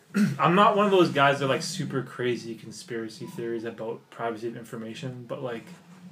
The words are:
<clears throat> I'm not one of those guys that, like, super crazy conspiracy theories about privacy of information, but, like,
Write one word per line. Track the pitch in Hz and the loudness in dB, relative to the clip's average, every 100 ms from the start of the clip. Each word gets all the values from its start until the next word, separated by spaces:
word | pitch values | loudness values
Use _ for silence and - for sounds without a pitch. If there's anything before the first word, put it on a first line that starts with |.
| _ | _
<clears throat> | 208 196 135 | 0 0 2
I'm | 147 | 4
not | 180 208 202 | 6 6 6
one | |
of | 202 | 6
those | 190 165 | 6 6
guys | 143 139 139 | 6 4 4
that, | 139 | 2
like, | 120 | 0
super | - - 139 139 | -2 -6 -4 -4
crazy | 123 - 123 117 113 | -6 -4 -2 -2 -6
conspiracy | 113 113 104 - 117 113 110 | -12 -14 -16 -10 -10 -8 -10
theories | 113 - 117 117 | -12 -8 -6 -6
about | 113 107 110 120 - | -6 -8 -8 -10 -12
privacy | - 117 107 117 | -6 -6 -4 -8
of | 120 | -10
information, | 113 117 113 110 131 123 117 | -12 -12 -10 -10 -10 -10 -10
but, | 135 | -8
like, | 131 117 - - - - - | -8 -8 -12 -20 -20 -20 -12